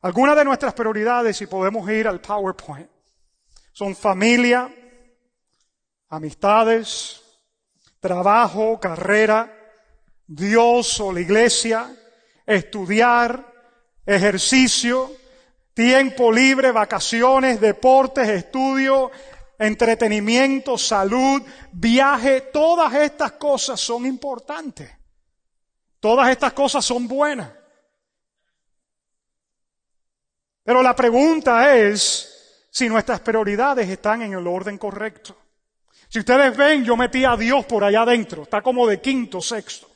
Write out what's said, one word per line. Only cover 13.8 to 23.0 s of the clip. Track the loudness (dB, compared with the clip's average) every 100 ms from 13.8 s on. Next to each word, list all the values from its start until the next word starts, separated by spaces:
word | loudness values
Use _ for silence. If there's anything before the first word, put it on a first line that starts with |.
| _ _ -2
ejercicio, | 0 2 0 0 2 2 0 -2 -4 -6 -12 _ _ _ _ _
tiempo | -2 2 4 2 0 2
libre, | 4 2 4 2
vacaciones, | 2 -2 -4 -4 0 4 4 2 2
deportes, | 0 2 4 4 4 0 -2
estudio, | -2 -4 -4 -2 -2 0 0 -2 -8 -20 -20 -20 _
entretenimiento, | -4 0 0 0 0 -2 0 2 2 0 -4 -6
salud, | -2 -2 -2 0 0 0 -4 -20 -20
viaje. | -4 0 2 2 2 0 0
Todas | -2 0 2 2 2
estas | 2